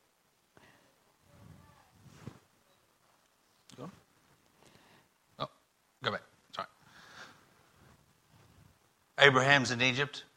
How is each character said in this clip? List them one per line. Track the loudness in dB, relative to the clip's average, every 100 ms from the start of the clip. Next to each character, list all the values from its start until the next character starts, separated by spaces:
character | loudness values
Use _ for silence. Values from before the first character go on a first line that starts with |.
| _ _ _ _ _ -20 -20 -20 _ _ _ _ _ -20 -20 -20 -20 -20 -20 -20 -20 -20 -20 -20 _ _ _ _ _ _ _ _ _ _ _ _ -20 -20 -18 -20 _ _ _ _ _ _ -20 -20 -20 -20 _ _ _ -14
Oh, | -14 _ _ _ _ -8
go | -6
back. | -6 -12 _ _ -14
Sorry. | -14 _ -20 -20 -20 -20 -20 -20 -20 -20 _ -20 -20 -20 _ _ _ -20 -20 -20 -20 _ _ _ _ 6
Abraham's | 6 6 4 2 2
in | 0
Egypt. | -2 -2 -6 -8 -20